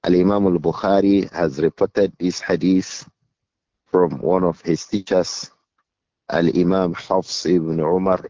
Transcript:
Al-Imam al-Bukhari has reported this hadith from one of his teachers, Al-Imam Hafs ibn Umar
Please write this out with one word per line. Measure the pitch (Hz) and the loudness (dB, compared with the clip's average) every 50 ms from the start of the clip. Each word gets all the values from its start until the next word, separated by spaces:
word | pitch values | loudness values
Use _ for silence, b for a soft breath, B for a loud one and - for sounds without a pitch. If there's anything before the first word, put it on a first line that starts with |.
| - | 0
Al-Imam | 82 90 90 90 95 101 101 98 98 | 2 2 2 2 2 2 2 0 0
al-Bukhari | 87 85 76 80 80 - - 98 98 101 98 101 101 98 90 - - | 0 0 -2 -2 -4 -2 0 0 2 2 4 4 2 2 0 -2 -4
has | - 87 80 67 69 | -2 -2 -2 0 0
reported | 78 80 - - 98 92 _ - 101 92 - _ | -2 -2 0 0 -2 -2 _ 0 0 0 -2 _
this | 87 90 87 - | -4 -4 -4 -4
hadith | - - 95 82 87 92 95 92 95 - - - - - _ _ _ _ _ _ _ _ _ _ _ _ _ _ _ | -4 -2 -2 0 2 2 2 2 0 -2 -10 -16 -18 -20 _ _ _ _ _ _ _ _ _ _ _ _ _ _ _
from | _ - 90 90 82 71 65 | _ 2 2 2 2 0 -4
one | - 78 90 92 92 | -2 0 0 2 2
of | 87 80 - | 0 -2 -2
his | - - 85 78 - | -2 -4 -4 -4 -4
teachers, | - - 101 95 - 98 92 87 - - - - - _ _ _ _ _ _ _ _ _ _ _ _ _ _ _ _ | -6 -6 -6 -4 0 0 0 0 0 -6 -12 -14 -16 _ _ _ _ _ _ _ _ _ _ _ _ _ _ _ _
Al-Imam | - 82 85 82 - - 90 87 95 95 95 87 85 | -2 0 0 2 2 2 2 2 2 0 0 -2 -4
Hafs | - - - 95 95 87 - - - - | -6 -4 -2 -2 -2 -2 -4 -10 -6 -2
ibn | 78 90 87 80 80 80 82 | 0 0 0 0 -2 -4 -2
Umar | 78 78 87 92 92 95 92 90 - - | 0 0 0 0 2 0 0 -2 -2 -2